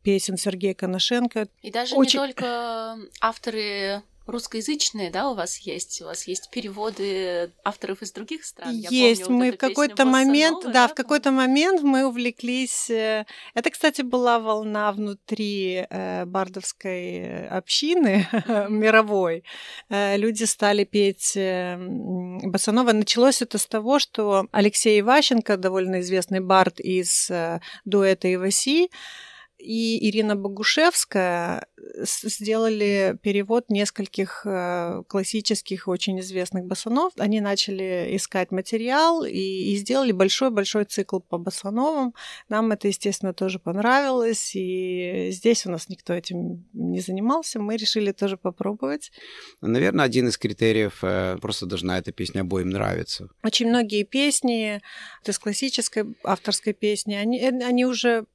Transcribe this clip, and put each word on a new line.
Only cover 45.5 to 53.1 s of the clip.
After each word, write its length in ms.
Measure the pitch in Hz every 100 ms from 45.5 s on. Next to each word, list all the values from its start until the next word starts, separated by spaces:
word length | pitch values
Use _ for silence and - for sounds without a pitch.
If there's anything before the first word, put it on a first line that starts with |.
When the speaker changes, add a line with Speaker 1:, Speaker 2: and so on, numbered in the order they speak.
| 233 185
Speaker 1:
у 60 |
нас 180 | 170 -
никто 240 | 185 -
этим 520 | 175 - 175 175 175 -
не 300 | 220 175 180
занимался. 580 | 185 190 220 311 320 226
Мы 160 | 208 220
решили 380 | 214 220 202
тоже 240 | 196 202 190
попробовать. 760 | 190 175 196 208 269 294 - - - - - _
Speaker 3:
Наверное, 460 | 104 117 - - 135
один 240 | 117 123
из 80 | -
критериев, 640 | 113 104 113 110 104 -
э, 340 | 95 92 92 92
просто 240 | 107 104 90
должна 320 | 90 90 92
эта 160 | -
песня 280 | - 90 95
обоим 280 | 90 92 90
нравиться. 580 | 98 104 87 85